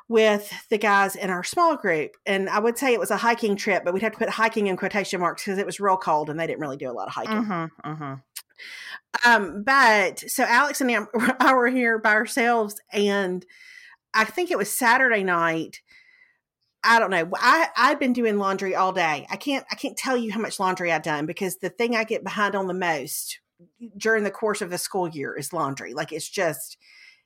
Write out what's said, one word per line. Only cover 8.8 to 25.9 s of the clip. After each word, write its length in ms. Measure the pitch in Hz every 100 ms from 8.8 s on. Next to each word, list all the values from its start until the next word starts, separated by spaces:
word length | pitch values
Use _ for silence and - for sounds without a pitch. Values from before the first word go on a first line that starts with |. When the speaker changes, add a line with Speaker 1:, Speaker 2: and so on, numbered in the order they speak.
| - - - - 240
Speaker 1:
Um, 340 | 226 196 170
but 560 | 208 269 247 214 185 135 156
so 140 | -
Alex 360 | 233 240 285 277
and 100 | 262
I, 140 | 226 208
<laughs> 240 | 233 240 254
I 140 | 294
were 120 | 262 240
here 300 | 254 240 226
by 140 | 220
ourselves, 680 | 214 220 - 233 233 214 208 -
and 520 | 214 202 202 190 180 - - - - - - _
I 100 | 220
think 260 | 220 - 359
it 60 | 285
was 120 | 202 -
Saturday 480 | 247 247 262 220
night. 560 | 190 175 165 165 160 - - - _ _ _ _ _ _ _ _
I 140 | 208 226
don't 100 | 202
know. 180 | 185 165
I, 340 | 208 233 311 330 -
I've 220 | 247 294
been 140 | 269
doing 260 | 247 233 208
laundry 360 | 196 190 196 180
all 160 | 185
day. 340 | 185 165 147 -
I 80 | 196
can't, 300 | - 269 -
I 20 |
can't 220 | 208 277 -
tell 200 | - 254
you 160 | 226
how 80 | 202
much 200 | 196 -
laundry 320 | 190 185 175
I've 100 | 160
done 240 | 165 151 151
because 300 | 170 190 175
the 140 | 180
thing 260 | - 233 233
I 80 |
get 180 | 220 214
behind 320 | 190 180 202
on 140 | 196 190
the 60 |
most 640 | 180 180 156 127 - - - _ _ 175 _ 233 202
during 260 | 220 220
the 80 | 208
course 320 | 202 220 202
of 80 | 185
the 80 | 175
school 300 | - 202 175
year 260 | 160 120
is 180 | - 143
laundry. 420 | 170 143 135 92